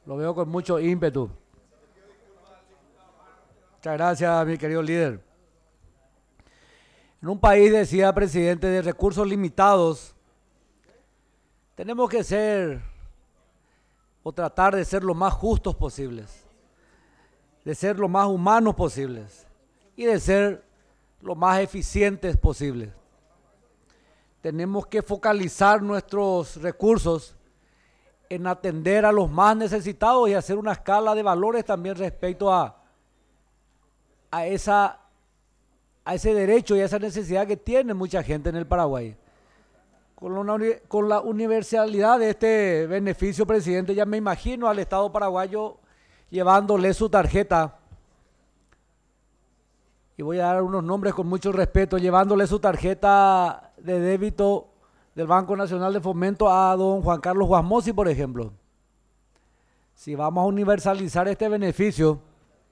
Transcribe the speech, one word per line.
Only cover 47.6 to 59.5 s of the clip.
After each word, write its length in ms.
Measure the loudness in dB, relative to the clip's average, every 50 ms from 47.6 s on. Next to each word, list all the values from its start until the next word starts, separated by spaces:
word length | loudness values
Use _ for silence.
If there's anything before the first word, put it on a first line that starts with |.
| 0 0 -6 -14 _ -20 -20 -20 _ _ _ _ _ _ _ _ _ _ _ _ _ _ _ _ _ _ _ _ _ _ _ _ _ _ _ _ _ _ _ _ _ _ _ _ _ _ _ _ _ _ _
y 60 | -10
voy 180 | -8 -6 -4 -2
a 80 | 0 0
dar 140 | 0 0
unos 220 | 0 -2 -2 -4 -4
nombres 300 | -2 -4 -2 -2 -4 -2
con 120 | -4 -4
mucho 260 | -4 -4 -4 -2 -2
respeto, 440 | 0 0 0 2 2 0 0 0 0
llevándole 500 | 0 0 2 4 4 4 4 4 2 2
su 120 | 2 0 0
tarjeta 1120 | 0 0 0 0 -2 -2 -2 2 4 4 6 6 6 6 4 4 2 0 -2 -6 -14 -20 _ -12
de 200 | -6 -4 -2 0
débito 720 | 0 0 0 0 -2 -2 0 0 2 2 2 0 -4 _ _ _ _ _ _ _ _ _ -10
del 120 | -6 0
Banco 300 | 2 2 2 2 0 -4
Nacional 360 | -4 -4 -4 -4 -4 -2 -2
de 80 | -2 -2
Fomento 500 | -4 -4 -4 -2 -2 -2 0 2 4 4
a 260 | 4 4 4 4 2
don 240 | 2 2 0 0 0
Juan 200 | 0 0 -2 0
Carlos 280 | -2 -2 0 0 2 4
Guasmosi, 440 | 4 4 4 2 0 0 0 0
por 160 | -2 0 0 0
ejemplo. 440 | 0 0 -2 -4 -6 -8 -10 -10 -12 -18 _ _ _ _ _ _ _ _ _ _ _ _ _ _ _ _ _ _